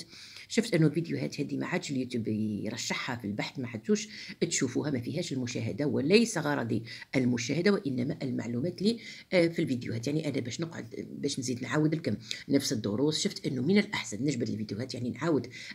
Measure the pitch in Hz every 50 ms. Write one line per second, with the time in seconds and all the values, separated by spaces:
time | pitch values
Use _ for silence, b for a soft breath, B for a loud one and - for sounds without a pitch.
0 | - B B B B B B B B B - 233 202 - - 165 156 147 - 170
1 | 160 151 143 127 143 143 - - 143 139 143 131 135 123 170 185 175 - 139 127
2 | 127 120 - 120 107 110 110 107 110 107 104 101 104 107 120 113 - - - -
3 | - - 123 117 104 101 101 - - - - 139 123 117 - 110 - - 208 208
4 | - - B B B B B B 180 160 - - 151 120 - 135 135 151 143 120
5 | 117 139 131 175 175 - 143 127 123 120 - 117 110 104 98 98 143 143 110 120
6 | 131 151 196 233 233 - - 165 156 147 143 131 123 113 120 - - B B B
7 | B B - 135 127 123 120 117 117 - 127 160 175 208 202 - - - 127 127
8 | 120 147 - - - 131 123 123 120 117 120 120 143 175 175 - 180 214 233 226
9 | B B B B B B 185 180 170 170 165 - 165 135 131 120 - - 113 117
10 | 117 143 147 156 156 147 135 135 117 120 - - 165 165 - 127 120 - - -
11 | - - - - - 139 - 135 123 127 123 117 127 113 135 151 151 156 160 160
12 | - 131 104 - B B B B B B 139 139 - - 135 107 107 104 104 110
13 | 139 151 156 - - 202 - - - 151 135 123 123 165 196 208 202 - - -
14 | - - 107 98 135 151 131 120 120 110 107 107 110 - 104 101 127 - - 120
15 | 120 120 107 - 151 170 156 123 110 - B B B B